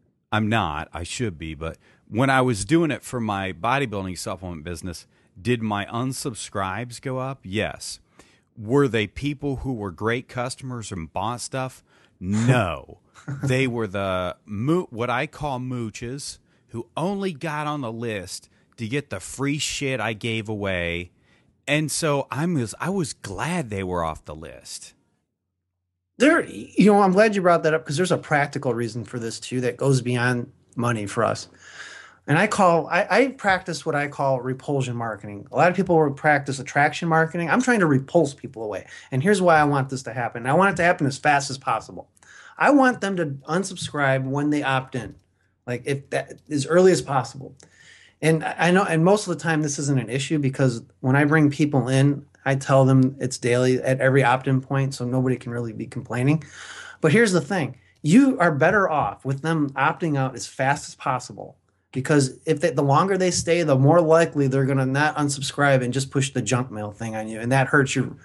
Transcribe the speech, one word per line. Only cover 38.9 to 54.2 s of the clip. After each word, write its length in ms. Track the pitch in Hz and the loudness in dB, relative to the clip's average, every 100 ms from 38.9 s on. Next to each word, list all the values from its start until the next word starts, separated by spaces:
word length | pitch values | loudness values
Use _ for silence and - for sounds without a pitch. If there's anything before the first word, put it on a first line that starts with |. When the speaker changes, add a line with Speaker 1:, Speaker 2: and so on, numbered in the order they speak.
| - - | -20 -6
Speaker 2:
And 120 | 131 | -2
here's 200 | 175 196 | 2 4
why 160 | 180 156 | 6 6
I 60 | |
want 260 | 147 139 135 | 6 2 -2
this 140 | 127 | -6
to 100 | 120 | -8
happen. 320 | 123 117 117 123 | -6 -6 -4 2
I 80 | |
want 200 | 165 196 | 4 4
it 20 | 170 | 4
to 80 | |
happen 220 | 170 175 139 | 2 2 0
as 120 | 135 | 0
fast 320 | 151 143 139 | 2 2 0
as 80 | 131 | -8
possible. 500 | 131 113 - 90 - _ _ - - - | -4 -4 -6 -18 -20 _ _ -20 -16 0
I 120 | 196 | 4
want 280 | 285 254 233 | 6 4 2
them 140 | 196 180 | -4 -2
to 80 | 151 135 - | -4 -6 -4
unsubscribe 760 | 175 190 180 - 147 139 135 | -4 -2 -8 -8 -2 0 0
when 260 | 131 143 147 | 0 -2 0
they 140 | 147 | 0
opt 320 | 135 131 131 123 | 0 -2 -4 -10
in, 180 | 104 - _ _ _ _ | -10 -16 _ _ _ _
like, 180 | - 123 | -8 -8
if 260 | 143 139 - | -4 -6 -4
that, 300 | 135 - - - | -8 -6 -14 -6
as 160 | 151 139 | -4 2
early 240 | 175 185 | 6 6
as 100 | 156 | 6
possible. 540 | - 135 117 135 131 - - _ - - _ - | 2 -2 -2 -10 -16 -18 -20 _ -20 -20 _ -2
And 220 | 156 160 | 2 2
I, 120 | - - | 0 0
I 120 | 170 | 4
know, 100 | 185 | 4
and 220 | 190 160 | 4 4
most 240 | 175 208 180 | 4 4 2
of 100 | 156 | -4
the 20 | |
time 220 | 170 156 | 0 0
this 160 | 151 143 | 0 -2
isn't 180 | 143 139 | 0 0
an 140 | 107 | 0
issue 300 | 135 - 156 | -4 -2 0
because 420 | 135 135 135 113 - - | 0 2 0 0 -12 -4
when 160 | 127 | 2
I 100 | 139 | 4
bring 260 | 147 160 147 | 4 4 4
people 360 | 143 147 139 120 | 2 2 2 2
in, 400 | 131 139 139 - _ | 4 4 2 -8 _
I 120 | 135 135 | -2 -2
tell 280 | 139 135 | 4 4
them 300 | 131 131 131 131 | 6 6 4 0
it's 180 | 123 - | -6 -4
daily 420 | 120 120 127 127 | 0 2 2 2
at 200 | 131 131 | 0 2
every 240 | 131 135 | 4 4